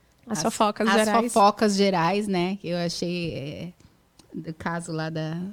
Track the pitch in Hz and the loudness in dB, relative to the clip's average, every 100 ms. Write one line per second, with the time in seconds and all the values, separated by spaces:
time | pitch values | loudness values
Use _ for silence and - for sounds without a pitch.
0 | _ _ - 214 233 - 214 208 220 208 | _ _ -8 -4 -2 2 0 2 2 4
1 | 214 220 233 226 202 208 220 196 202 185 | 4 2 2 6 6 6 2 4 2 4
2 | 165 202 214 185 180 196 165 175 175 - | 2 0 0 0 0 -2 -4 -4 -4 -4
3 | 175 175 170 135 139 - 170 - - _ | -4 -4 -4 -6 -8 -10 -12 -14 -20 _
4 | _ _ _ - 160 160 180 170 175 160 | _ _ _ -12 -12 -8 -6 -6 -6 -6
5 | 160 160 156 165 185 | -4 -4 -6 -6 -8